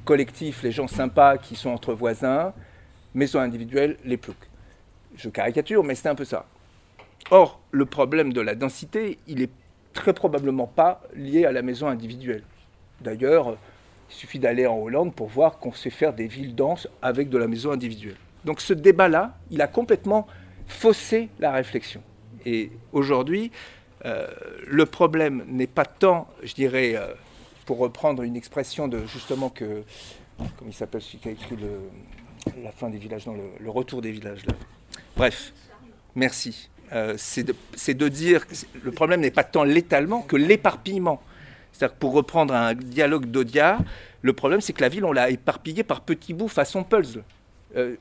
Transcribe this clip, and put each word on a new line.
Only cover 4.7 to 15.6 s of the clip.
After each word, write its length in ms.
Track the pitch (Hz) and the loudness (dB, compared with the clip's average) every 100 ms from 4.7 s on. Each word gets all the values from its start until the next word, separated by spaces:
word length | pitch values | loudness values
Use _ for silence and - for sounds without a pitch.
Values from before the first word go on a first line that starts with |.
| - _ - _ - | -20 _ -20 _ -14
Je 120 | 113 | -12
caricature, 540 | - 107 135 147 208 | -4 -2 -2 0 2
mais 120 | 151 131 | 2 0
c'est 140 | 156 | -2
un 60 | 143 | -4
peu 100 | 139 | -4
ça. 200 | 107 - _ _ _ _ _ - _ - | -8 -8 _ _ _ _ _ -20 _ 6
Or, 280 | 185 156 - _ | 8 8 2 _
le 140 | 139 135 | 0 0
problème 480 | - 131 156 143 | 2 0 2 0
de 80 | 123 | 0
la 120 | 107 | -2
densité, 640 | 107 135 - 151 214 214 - - | -2 -4 -6 -8 -4 -4 -8 -10
il 160 | 127 | -4
est 80 | 127 - _ _ _ | -4 -6 _ _ _
très 200 | - - | -4 0
probablement 540 | 185 180 147 139 131 117 | 2 2 0 0 -2 -2
pas 340 | - 165 185 - - | 4 4 4 -8 -12
lié 300 | 139 156 160 | 0 4 4
à 60 | |
la 100 | 127 | 2
maison 260 | 127 123 147 | -4 -4 -4
individuelle. 560 | 120 113 123 127 107 - - _ _ _ - | -4 -8 -12 -8 -8 -8 -20 _ _ _ -14
D'ailleurs, 560 | 120 110 131 160 123 107 - - - - - | -10 -2 4 4 4 -6 -12 -20 -20 -20 -20
il 40 | - | -20
suffit 220 | - 139 | -14 -2
d'aller 300 | 123 123 127 | 0 2 2
en 100 | 113 | 0
Hollande 380 | 110 135 175 - | -2 -2 -2 -4
pour 120 | 107 | -6
voir 300 | 120 160 | 2 2
qu'on 160 | - | 2